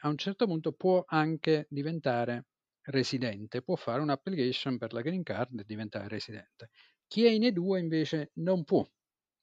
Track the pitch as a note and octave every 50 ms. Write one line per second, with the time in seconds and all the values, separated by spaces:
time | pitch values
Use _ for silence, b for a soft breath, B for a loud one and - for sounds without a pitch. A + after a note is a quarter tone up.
0 | - D3+ D3+ C#3+ - F#3+ G3 - B3 G3+ E3 D#3+ D#3 D#3+ C3+ - - F#3 F#3 F3+
1 | E3+ - D#3+ D#3 D3+ D#3+ D#3+ D3+ - E3 D#3 D3+ D3 - D3 C#3+ C#3+ D#3 E3 D#3+
2 | - C3+ A#2+ A#2+ A#2+ A#2+ A#2+ A#2+ - _ _ _ _ _ _ _ - - C3+ C3+
3 | B2 - - B2 B2+ A#2 G2+ G2+ G#2 - - B2 - - F3+ - - B2 A#2 C3+
4 | D3+ D3+ C#3 - - F#3+ F#3+ D#3 B2 B2+ B2 - - C#3 B2+ A#2 A#2 A2+ - A#2+
5 | A#2 D#3 F3+ F#3+ D#3+ - G#2+ G#2+ A#2+ - B2 A2 G2+ G#2+ G#2+ G#2+ A2 G#2 - G#2
6 | G2+ G2+ A2 G2+ - - - G2+ - _ _ - - b b b b b b b
7 | _ - - G#3 A#3 A#3 A3 G#3+ A3+ B3 G3+ F3 F3 F#3+ F#3+ F#3 E3+ D#3+ D#3+ D#3+
8 | D#3 - - D#3 D3 - - D#3+ D#3+ F3+ F#3+ F3+ D3+ - G3 C#3 G2+ - _ _
9 | _ _ _ _ _ _ _ _